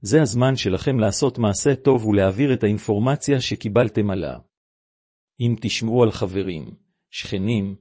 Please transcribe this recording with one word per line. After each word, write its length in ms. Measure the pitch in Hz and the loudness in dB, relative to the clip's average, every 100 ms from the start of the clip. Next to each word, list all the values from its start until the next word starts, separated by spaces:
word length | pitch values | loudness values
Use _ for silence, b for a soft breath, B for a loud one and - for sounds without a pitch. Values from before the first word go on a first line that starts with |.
זה 200 | 101 143 | 0 2
הזמן 340 | 135 113 127 131 | 2 2 2 2
שלכם 440 | 101 92 - 131 | 0 -2 0 0
לעשות 380 | 110 - 139 - | 0 2 -2 0
מעשה 380 | 110 95 143 135 | 0 2 0 2
טוב 300 | 139 127 107 | 2 2 2
ולהעביר 480 | 101 95 95 139 | 2 2 2 0
את 100 | 127 | 2
האינפורמציה 800 | 104 104 - 104 123 143 - 135 | 0 -2 -2 0 0 -2 0 -2
שקיבלתם 680 | - - 110 101 113 - 104 | -2 -6 -2 2 2 0 -2
הלאה. 280 | 95 76 64 - _ _ _ _ _ _ _ _ - | -4 -6 -10 -16 _ _ _ _ _ _ _ _ -2
אם 160 | 120 113 | -2 0
תשמעו 420 | 107 - 113 123 | -4 -4 0 4
על 80 | 113 | 4
חברים, 640 | - 98 95 95 82 62 - _ _ _ | 2 -6 -4 -6 -8 -12 -18 _ _ _
שכנים, 640 | - - 101 98 113 98 95 | -14 -8 -4 -2 -2 -4 -8